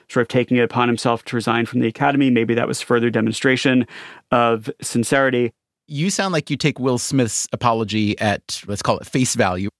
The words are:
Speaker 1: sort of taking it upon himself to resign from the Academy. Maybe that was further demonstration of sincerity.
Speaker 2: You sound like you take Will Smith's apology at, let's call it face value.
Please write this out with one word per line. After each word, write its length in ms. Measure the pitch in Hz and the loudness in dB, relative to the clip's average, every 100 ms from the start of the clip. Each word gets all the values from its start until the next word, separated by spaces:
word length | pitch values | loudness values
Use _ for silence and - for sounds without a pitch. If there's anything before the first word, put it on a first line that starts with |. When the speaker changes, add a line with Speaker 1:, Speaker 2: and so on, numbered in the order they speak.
| _ | _
Speaker 1:
sort 140 | 127 | -2
of 60 | 117 | 0
taking 300 | 127 120 123 | 0 2 2
it 60 | |
upon 240 | 117 123 120 | 2 2 0
himself 360 | 117 123 117 | 0 0 -2
to 120 | - 120 | -2 -4
resign 280 | 110 117 | -2 -2
from 160 | 117 123 | -2 -2
the 80 | 117 | -2
Academy. 400 | - 139 143 135 | 0 0 2 4
Maybe 260 | 120 113 | 2 4
that 140 | 117 117 | 2 2
was 140 | 127 | -2
further 260 | - 120 120 | 0 2 2
demonstration 760 | 113 110 113 139 127 135 127 117 - - - _ | 0 0 0 0 2 2 2 0 -6 -20 -20 _
of 400 | 123 117 113 107 - | 2 2 0 -4 -10
sincerity. 680 | - 120 113 143 135 123 120 - _ _ - | -6 -4 2 2 2 2 -2 -4 _ _ -12
Speaker 2:
You 200 | 143 180 | -4 -2
sound 240 | 196 196 | -2 -2
like 160 | 165 - | -2 -2
you 80 | 185 | -2
take 200 | 156 123 | -2 -2
Will 200 | 127 123 | -2 -2
Smith's 500 | - 135 117 - - | 0 0 0 -2 -6
apology 640 | - 123 113 107 107 104 104 | -2 0 0 0 0 0 0
at, 440 | 107 101 - - - | -2 -2 -6 -12 -8
let's 160 | 101 | -4
call 160 | - 104 | -2 -2
it 80 | - | -2
face 280 | 143 127 | -2 0
value. 360 | - 101 90 98 - | 0 0 0 -6 -6